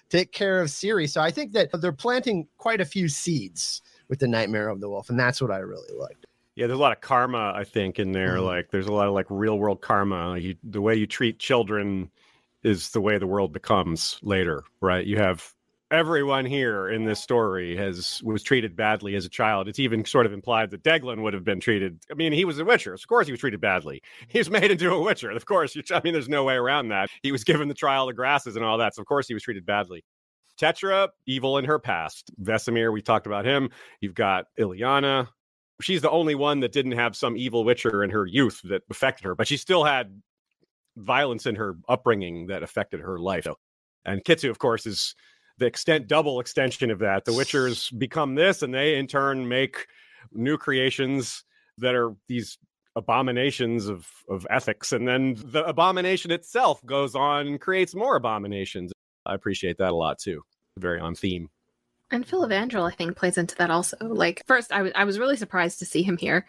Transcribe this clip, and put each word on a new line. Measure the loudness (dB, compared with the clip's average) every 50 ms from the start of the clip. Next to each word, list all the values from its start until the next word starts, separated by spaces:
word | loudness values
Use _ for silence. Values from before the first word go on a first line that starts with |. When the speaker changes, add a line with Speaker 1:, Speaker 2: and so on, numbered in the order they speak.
| -4 _
Speaker 1:
take | 2 2 2 0 -2
care | -2 0 2 2 2 2
of | 0
Ciri. | -2 -4 -2 0 0 0 0 0
So | 0 0
I | 0 0 0
think | -2 -6 -2 0
that | 0 0 2 0 -2 -2
they're | -2 -2
planting | 0 -2 0 0 2 0 0 -2 -2 -2 -6 _
quite | _ -2 0 0 0
a | 0
few | -2 0 0 0 0
seeds | 0 -2 -2 -2 -2 -2 -2 -4 -8 -6 -6 -6 -6 -8 -10 _ _ _ _ _
with | -2 -2
the | 0 2
Nightmare | 2 2 0 0 0 -2 -2 -2
of | -4 -6
the | -6 -8
Wolf, | -8 -8 -6 -2
and | 0 2
that's | 2 2 2 0
what | -2 -2 -2
I | -4
really | -6 -8 -12 -14 -14 -14 -12
liked. | -10 -10 -12 -12 -18 -20 _ _ _ _ _ _
Speaker 2:
Yeah, | -4 -2
there's | -2 2 4
a | 4
lot | 4 4
of | 2
karma, | 0 2 2 4 4 2 0 -2 -2 -2 -2
I | -4 -6
think, | -2 -2 0 0 0 0 -2
in | -2 0
there. | 0 0 0 2 2
Speaker 1:
Mm-hmm. | 2 0
Speaker 2:
Like, | 0 0 -2 -4 -2 -2
there's | -2 -2 0
a | 2
lot | 2 2
of, | 4 2
like, | 0 -2 -2
real | -2 -2 0 0 0
world | 2 0 0 0 -2 0
karma. | 2 2 2 2 2 0 -2 -4 -4 -4
You, | -4 -4 -6 -8 -8 -12
the | -10 -6 -2
way | 2 2 2
you | 2 2
treat | -2 -2 0 0 0 0 -2
children | 0 2 2 2 2 2 -2 -2 -2 -2 -2 -4 -4 -8 _ _ _ _ _ _ _ _ _ _ 0
is | 2 2 2 0 -4
the | -2 0
way | 2 2 2 2
the | 0 0
world | 0 0 0 0 -2
becomes | -8 0 2 2 2 2 2 0 -2 -2 -6 -6 -8
later, | -2 0 0 2 2 0 -2 -4 -6 -14 _ _
right? | 0 0 2 2 0
You | 0 0 2
have | 2 2 2 -2 -6 -16 -20 _ _ _ _ _ _ _ 2
everyone | 2 2 2 2 0 2 2 0 0 0
here | -2 -2 0 0 0 0 -2 -2 -2
in | -2 -2 -2
this | -2 -2 -4
story | -2 0 2 2 2 2 0 -2 -4 -4 -4
has, | -4 -4 -4 -4 -6 -6 -8 -8 -6 -4
was | -4 -4 -4 0
treated | 2 2 2 2 -2 -4
badly | 0 0 0 0 0 -2 -4 -4
as | -4 -4
a | -6
child. | -4 0 2 2 2 2 -2 -4
It's | -4 -2
even | 0 0 0 0 -2
sort | 2 4 4 4
of | 4 2
implied | -4 -2 0 0 0 0 -2 -4
that | -2 2
Deglin | 2 4 4 2 -4 -6 -2 -2
would | -2 -2
have | -2 -2
been | -2 -2 0
treated. | 2 0 2 2 0 -2 -4 -8 -16 _
I | -6
mean, | -2 0 0 2
he | 2 2
was | 0 0 -2
a | 2
Witcher. | 4 4 4 2 -2 -10
So | -12 -4
of | 0
course | 2 2 2
he | 2 -2
was | -2
treated | -2 -2 -2 0
badly. | 2 2 2 2 0 -4 -10 -12 -14 -20 -20 -20 -20
He | -2 0 0
was | 0 2
made | 2 4 4 4 4
into | 4 2 2 2
a | 2
Witcher. | 2 0 0 0 -2 -6
Of | -6 -6 -4
course, | 0 2 2 2 0 -4
you, | -10 -6 -2 -2
I | 0 0
mean, | 2 0
there's | 0 -2 0
no | 0 2 2
way | 2 2
around | 2 2 2 2 2 0 0
that. | 0 0 0 -2 -4 -6 -4
He | -4 -2
was | -2 2
given | 2 2 2 2 -2
the | -4
trial | 0 0 2 2 2 2 -2
of | -2
grasses | -2 0 2 2 2 2 -2 -6
and | -2 0
all | 0 2 2
that. | 2 0 0
So | -4 -4
of |
course | 0 0 0 0 -2
he | -6
was | -8 -6
treated | -6 -8 -8 -4
badly. | -2 0 0 -2 -4 -8 -16 -18 _ _ _ _ _ _ _ _ _ _ 0
Tetra, | 0 0 0 0 -2 0 2 2 2 0 -2 _ _
evil | -6 -6 -2 0 0 0 0
in | 2
her | 2 0 0
past. | 0 -2 -4 -2 -4 -6 -10 -14 -20 -20 -16 -10
Vesemir, | -4 -2 0 0 0 0 0 0 0 0 0
we | -2 0
talked | 2 2 2 2
about | -2 -6 -4 0
him. | 0 2 2 0 -2 -6 -12 -20 -20 -14 _
You've | -8 -8 -2
got | 0 2 2 2 0 -2 -6 _ -2
Ilyana. | -2 -2 -2 -4 0 2 2 4 4 4 2 0 0 -2 _ _ _ _ _ _ _ _ _ _
She's | -4 -2 -2 2 2
the | 2
only | 2 4 2 2 0
one | 0 2 0 2 2
that | 0 0
didn't | 0 0 -2 0 0
have | 0 0 0 0
some | -2 -2 -2 -2
evil | -2 -4 -2 0 2 4
Witcher | 4 2 4 2 0 2 2 0
in | 2
her | 0 0 -2
youth | 0 2 2 2 2 0 -4 -8
that | -6 -6 -6 -4 _
affected | -4 0 0 0 0 -2 -6
her, | -6 -2
but | -2 0 -2
she | -2
still | -4 0 2 4 4 4
had | 4 2 2 -2 -6 -12 -20 _ _ _ _ _ _ _ _ _ _ _ _ _ _ _
violence | -16 -4 0 2 2 2 2 0 -2 -2
in | -4 -2
her | -2 -4 -4 -6 -8 0 0
upbringing | 0 2 4 2 2 2 2 -4 -6 -8 -8 -8
that | -6 -8 -8
affected | -6 -4 -6 -4 -4 -6 -10
her | -8 -8 -8 -4
life. | -2 -2 -2 -2 -2 -6 -8 -10 _ _ _ _ _ _ _ _ _
And | -6 -6 -4 2
Kitsu, | 2 2 2 2 -4
of | -4 0
course, | 0 0 0 0 -4
is | -6 -4 -4 -4 -6 -6 -12 _ _ _ _ _ _ _ _
the | 0
extent, | 0 0 -2 0 2 2 2 2 2
double | 2 2 2 2 -2 -4
extension | -6 -4 0 0 0 0 0 0 -2 -2
of | 0 0
that. | 0 2 2 0 0
The | 0 0
Witchers | 0 0 2 2 0 2 2 0 -2 -6 -8 -4 -6
become | -6 -4 -2 -2 -2 0 2
this, | 4 4 4 4 2 -2
and | -4 -2
they | 0 0 2 2 0
in | -2
turn | 0 0 0 2 2 0 -2 -2 0
make | 0 0 0 0 -2 -10 -12 -14 _ _ -20 _ -20 -20 -20 -14 -6
new | -2 0 0 0 0
creations | 0 0 0 2 2 2 2 0 -2 0 0 -2 -2 -4 -8 -12 -14 _ _ _ _ _ _ -2
that | 0 2 2
are | 2 0 0 -4 -10 _ _
these | -6 -6 -6 -6 -12 -18 _ _ _ _ _ _ _
abominations | -6 0 2 2 2 2 0 0 0 0 0 0 0 -2 0 0 -2 -2
of, | -4 -8 -8 -10 -18 -20 -20 -10 -8
of | -8 -6 -4 0
ethics. | 0 0 0 0 -4 -4 -4 -2 -2
And | 0 0 2
then | 2 2 2 0 -2 -4
the | -8 -4 -2 -2 0
abomination | 0 2 4 4 4 4 2 0 0 -2 -2 -2 -2
itself | -4 -4 -4 -4 0 2 4 4 2 0 -4
goes | -4 -2 0 0 0 0
on | 0 0 2 2 0 -2
and | -4 -6 -6
creates | -4 -2 0 0 0 0 -2
more | -4 0 2 2
abominations. | 2 2 0 -2 -2 -4 -6 -6 -6 -6 -6 -6 -8 -10 -10 -12 -16 _ _ _ _ _
I | -6 -6
appreciate | -4 -2 -4 -4 -2 -2 -2 0 0
that | 0 0 2
a |
lot | 2 0 0 -2 -4
too. | -6 -8 -8 -8 -10 _ _ _ _ _ _ -6
Very | -4 -2 -2 -2
on | -4 -6 -6
theme. | -4 -4 -4 -4 -4 -6 -12 _ _ _ _ _ _ _ _ _ _ _ _ -6
Speaker 3:
And | -6 -4
Phil | -4 -2 -2 0
Evandrel, | 0 0 -2 -2 -2 -2 -2 -2 -2
I | -2
think, | -4 -6 -6 -4
plays | -2 0 0 2 0
into | -2 -2 0
that | -2 0 2
also. | 2 2 2 0 -4 -6
Like, | -6 -4 0 2 2 2 0 -4 2
first, | 2 2 2 2 0 -2
I | 0 0
wa-, | 0 2
I | 2 2
was | 2 2 0
really | 0 0 0
surprised | 0 -2 -4 -2 0 0 0 -2 -6
to | -10
see | -4 0 0 2
him | 2 0
here, | -2 0 0 0 0 0